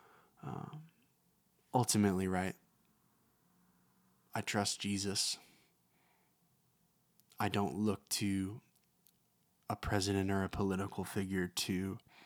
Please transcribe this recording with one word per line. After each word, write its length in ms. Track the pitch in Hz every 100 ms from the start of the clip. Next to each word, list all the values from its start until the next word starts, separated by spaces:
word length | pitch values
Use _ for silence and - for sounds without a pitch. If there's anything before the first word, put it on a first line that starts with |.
| - - _ _ 147
uh, 300 | 123 - 156 160 _ _ _ _ _ _ _ _
ultimately, 560 | 123 117 107 104 92 95
right, 260 | 92 95 - _ _ _ _ _ _ _ _ _ _ _ _ _ _ _ _ _
I 80 | 117
trust 380 | 104 110 101 -
Jesus. 580 | 101 101 98 101 - - - - _ _ _ _ _ _ _ _ _ _ _ _ _ _ _ _ _ -
I 80 | 104
don't 280 | 101 101 87
look 300 | 107 98 -
to 500 | - 104 98 95 117 - _ _ _ _ _ _ _ _ _ _
a 60 | 107
president 540 | - 104 95 98 95
or 140 | 98
a 40 | 95
political 560 | - 98 95 95 -
figure 440 | 92 107 98 95 90
to 500 | - - 92 98 98 - -